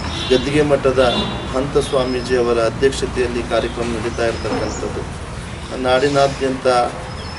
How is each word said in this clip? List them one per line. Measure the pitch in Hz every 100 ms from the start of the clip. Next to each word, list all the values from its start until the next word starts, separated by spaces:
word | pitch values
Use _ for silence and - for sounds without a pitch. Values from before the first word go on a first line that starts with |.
| - - -
ಗದ್ದಿಗೆ | 127 123 147
ಮಠದ | 147 139 131 127 123 107 110 - - 131
ಹಂತ | 143 143
ಸ್ವಾಮೀಜಿಯವರ | 135 139 127 127 123 127 120 117
ಅಧ್ಯಕ್ಷತೆಯಲ್ಲಿ | 113 117 135 135 131 127 123 120
ಕಾರ್ಯಕ್ರಮ | 113 113 117 120
ನಡೀತಾ | 117 113 117 117 117
ಇರತಕ್ಕಂಥದ್ದು. | 113 110 113 107 104 104 - - - - - - - - 120
ನಾಡಿನಾದ್ಯಂತ | 127 127 143 143 139 135 135 131 131 123 120 - - - -